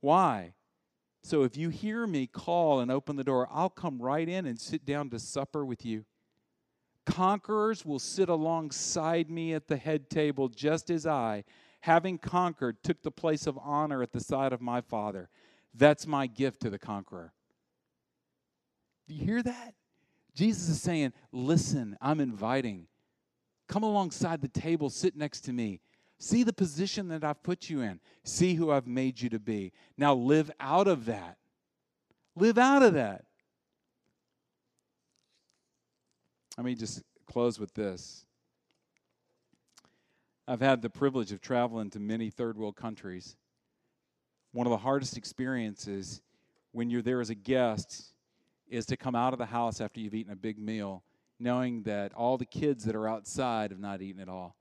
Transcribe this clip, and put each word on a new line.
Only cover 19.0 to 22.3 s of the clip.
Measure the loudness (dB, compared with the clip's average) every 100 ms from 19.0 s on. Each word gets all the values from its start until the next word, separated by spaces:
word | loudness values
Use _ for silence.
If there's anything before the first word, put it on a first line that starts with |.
| _
Do |
you | -4
hear | 0 0
that? | -2 -4 -12 _ _ _ _ _ _
Jesus | 2 2 4 0
is | 0
saying, | 0 0 0 -2 _
"Listen, | -4 4 4 4 -2 -2 -4
I'm | 0 2
inviting. | 0